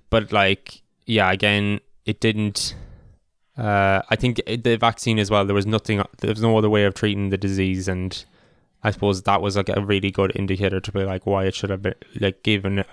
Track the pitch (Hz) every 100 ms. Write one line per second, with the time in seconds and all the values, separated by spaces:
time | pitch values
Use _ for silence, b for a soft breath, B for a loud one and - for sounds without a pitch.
0 | _ 113 101 104 98 98 - - _ _
1 | - 110 92 95 104 104 101 104 - -
2 | - 107 113 107 104 - - - B B
3 | B B _ _ _ - 107 101 98 98
4 | - 113 123 117 - 113 120 113 117 110
5 | - 110 101 104 98 101 101 107 - 104
6 | 98 - - 107 113 110 107 107 101 -
7 | 107 101 98 95 98 98 95 92 92 92
8 | 92 - - b b b b _ 113 -
9 | 101 92 98 98 98 98 98 101 101 101
10 | 98 95 95 - 98 95 98 95 95 98
11 | 95 95 - 98 95 - 101 95 101 -
12 | - - 101 - - 104 98 98 -